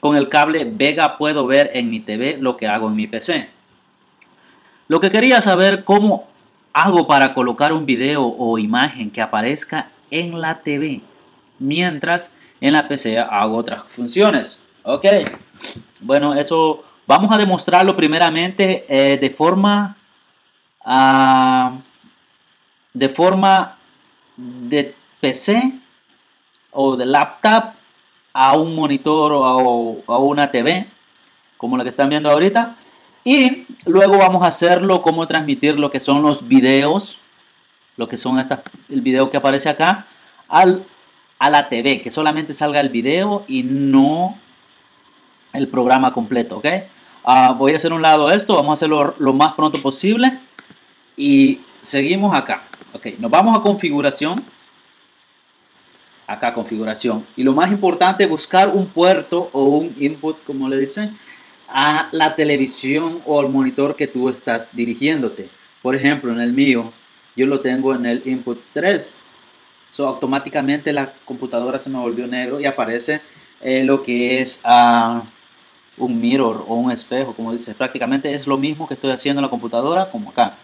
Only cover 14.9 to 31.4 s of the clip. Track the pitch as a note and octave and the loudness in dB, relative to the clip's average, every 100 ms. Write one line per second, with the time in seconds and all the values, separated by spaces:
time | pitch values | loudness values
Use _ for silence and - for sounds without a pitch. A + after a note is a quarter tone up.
14.9 | C3 G3 G3+ - - _ _ - - _ | 0 2 2 0 -12 _ _ -20 -20 _
15.9 | _ G#2+ C#3 D3 C#3 D3 E3 D#3+ D3+ - | _ 0 0 2 -2 -2 0 0 -2 -10
16.9 | _ - F3 G3+ A3 G3+ F3+ - F3 F#3+ | _ 0 2 4 2 2 0 2 4 4
17.9 | F3+ D#3 D#3 E3+ D#3+ F3+ F#3+ F#3+ F#3 - | 2 0 2 0 0 -4 -2 0 0 -2
18.9 | C3+ C#3 C#3 C3+ - D#3 F#3 G3 G#3 G3+ | 2 2 2 -2 0 0 2 2 0 -2
19.9 | - _ _ _ _ _ _ _ _ - | -10 _ _ _ _ _ _ _ _ -2
20.9 | C3 C3+ C3 C3 C3 B2+ B2+ B2+ C3 - | 4 4 4 4 4 4 2 -2 -6 -20
21.9 | _ _ _ _ _ _ _ _ _ _ | _ _ _ _ _ _ _ _ _ _
22.9 | B2 C3+ - F3 F#3+ F#3+ F#3+ - - _ | -2 -2 2 2 4 4 4 2 -10 _
23.9 | _ _ _ _ - B2+ B2+ A#2+ D3 C#3 | _ _ _ _ -20 -18 -14 -4 -4 -4
24.9 | - _ _ C3+ B2+ - A3 B3+ C4 _ | -10 _ _ -6 -4 0 0 0 -6 _
25.9 | _ _ _ _ _ _ _ _ - C3+ | _ _ _ _ _ _ _ _ -2 -2
26.9 | B2+ B2 C#3+ - - G#3+ A3 A3+ - _ | 0 0 2 0 0 2 2 0 -14 _
27.9 | _ _ _ _ C3 C3+ D3 D#3+ D#3+ D3+ | _ _ _ _ 2 4 4 2 -2 -2
28.9 | C#3 D#3 D#3 D3+ D3 C3 B2+ B2+ A#2+ A2+ | -2 0 2 2 2 2 2 2 0 -4
29.9 | A2 - A#2+ C#3 C#3+ C#3+ B2+ B2 F3+ - | -8 -4 0 2 2 0 0 0 -2 -6
30.9 | _ _ _ _ _ | _ _ _ _ _